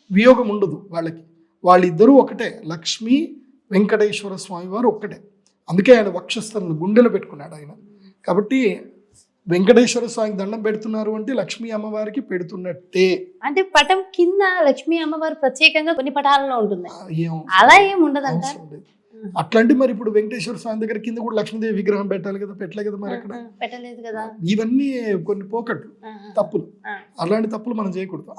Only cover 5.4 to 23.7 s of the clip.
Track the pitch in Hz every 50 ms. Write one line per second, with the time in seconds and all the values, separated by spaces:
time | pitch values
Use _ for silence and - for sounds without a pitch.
5.4 | _ _ _ _ _ - 165 185 196 254 247 226 208 196 175 180 - - - 240
6.4 | - - - 214 185 175 160 151 165 190 214 233 240 226 185 190 - - 151 147
7.4 | 143 165 156 151 147 147 - - - - _ _ _ - _ _ - - 180 190
8.4 | 202 208 262 262 254 202 151 - - - - _ _ _ _ _ _ _ _ _
9.4 | - 180 170 180 190 196 240 226 247 - - 247 233 226 233 233 220 214 208 185
10.4 | 196 196 226 226 208 214 214 - - 226 214 220 214 208 220 214 214 240 269 220
11.4 | 185 - - - 226 226 220 214 214 214 214 214 214 214 214 277 220 - 190 175
12.4 | 175 160 208 185 180 180 170 180 - _ - 180 185 185 180 180 - - - -
13.4 | - 269 294 381 381 381 - 302 294 311 381 381 381 381 - - 349 339 381 392
14.4 | 403 381 370 359 320 277 262 262 - 320 330 330 320 311 320 311 320 320 311 311
15.4 | 302 254 254 - 302 311 311 311 302 320 330 277 262 269 262 285 277 277 285 277
16.4 | 277 269 254 233 214 202 202 175 175 175 - - - 190 160 160 170 165 165 165
17.4 | 156 - 185 185 214 262 330 392 403 392 392 381 320 285 269 285 277 262 165 170
18.4 | 202 269 294 - 160 147 147 147 - _ _ _ _ _ 226 220 220 196 180 165
19.4 | 160 - - 220 233 233 294 254 269 240 233 196 233 220 202 214 214 214 247 240
20.4 | 160 226 233 160 - 233 220 220 220 214 233 208 220 240 226 233 220 233 226 208
21.4 | 208 214 214 226 214 220 214 190 196 202 202 202 202 196 196 190 175 202 196 196
22.4 | 208 196 202 190 202 165 202 208 208 208 208 196 208 202 - 240 220 202 233 240
23.4 | 233 220 208 - 247 226